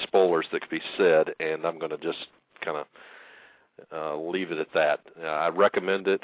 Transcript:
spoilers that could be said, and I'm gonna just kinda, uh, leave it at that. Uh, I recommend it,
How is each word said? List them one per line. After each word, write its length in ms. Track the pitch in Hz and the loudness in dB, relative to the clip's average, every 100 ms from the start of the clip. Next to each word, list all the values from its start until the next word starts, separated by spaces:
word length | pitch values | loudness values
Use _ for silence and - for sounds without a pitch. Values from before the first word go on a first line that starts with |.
spoilers 420 | - 101 92 82 - | 0 4 6 4 0
that 80 | 87 | -6
could 100 | - | -6
be 100 | 80 - - | -8 -6 2
said, 380 | 92 78 80 - | 4 6 4 -2
and 260 | 80 78 82 | -6 -4 -4
I'm 140 | 80 | -4
gonna 180 | 80 76 | -6 -6
just 300 | 82 80 - _ _ - | -6 -6 -10 _ _ -14
kinda, 240 | - 76 69 - - - - - - _ _ _ - | -8 -8 -8 -16 -20 -20 -20 -20 -20 _ _ _ -14
uh, 240 | 80 78 76 | -8 -6 -6
leave 360 | 82 90 90 | -4 -4 -4
it 60 | 78 | -4
at 140 | 78 | -2
that. 280 | 82 76 73 - 85 | 2 2 0 -4 -12
Uh, 60 | 80 | -6
I 220 | 76 85 | -2 -2
recommend 580 | 85 101 - 92 98 95 | 2 2 2 -2 0 0
it, 160 | 95 | -2